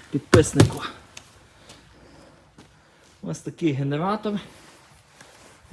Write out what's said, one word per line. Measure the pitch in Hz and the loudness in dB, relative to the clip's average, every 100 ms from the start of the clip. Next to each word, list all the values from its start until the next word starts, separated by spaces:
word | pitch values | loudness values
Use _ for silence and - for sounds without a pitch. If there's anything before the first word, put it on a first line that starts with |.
| - | -6
підписнику. | 139 - 170 147 143 117 - - - - - - - - - - - - - - - - - - - - - - - - - | -6 4 6 6 4 2 2 -10 -14 -20 -20 -20 -20 -20 -20 -20 -20 -20 -20 -20 -20 -20 -20 -20 -20 -20 -20 -20 -20 -20 -16
Ось | 190 165 | -10 -10
такий | - - 170 | -10 -2 -2
генератор. | 135 139 147 185 214 214 208 - - - - - - - - - - - - - | 0 -2 0 -2 -2 -2 -6 -8 -20 -20 -20 -20 -20 -20 -20 -20 -20 -20 -20 -20